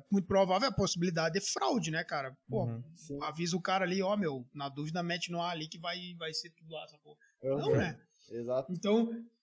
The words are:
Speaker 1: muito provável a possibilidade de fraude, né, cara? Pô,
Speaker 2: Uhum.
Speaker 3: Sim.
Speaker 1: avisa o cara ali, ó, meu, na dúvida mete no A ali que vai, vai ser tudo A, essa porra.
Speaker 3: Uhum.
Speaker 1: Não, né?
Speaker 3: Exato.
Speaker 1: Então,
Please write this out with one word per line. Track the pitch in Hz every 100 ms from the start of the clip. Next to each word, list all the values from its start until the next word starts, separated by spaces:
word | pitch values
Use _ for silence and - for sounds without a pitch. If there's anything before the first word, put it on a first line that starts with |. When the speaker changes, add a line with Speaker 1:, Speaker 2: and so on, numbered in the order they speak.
| -
Speaker 1:
muito | 202 170
provável | 196 190 185 262
a |
possibilidade | 208 190 175 180 165 160 180
de | -
fraude, | - - 254 165
né, | 160
cara? | - 156 135 131 -
Pô, | 127
Speaker 2:
Uhum. | 120 117 151 170
Speaker 3:
Sim. | 160 143
Speaker 1:
avisa | 151 151 170 175
o |
cara | 175 190
ali, | 180 190
ó, | 185 208
meu, | 175 135 123
na | 147 139
dúvida | 135 151 175
mete | 170 175 175
no | 170
A | 170
ali | 170 160
que | 170
vai, | 170 180 180 170
vai | 160
ser | 160 170
tudo | _ 160 156
A, |
essa | 160 -
porra. | - - _ _
Speaker 3:
Uhum. | 131 139
Speaker 1:
Não, | 147 -
né? | 180 - _ _ -
Speaker 3:
Exato. | 113 120 127 135
Speaker 1:
Então, | 175 202 220 233 233 - _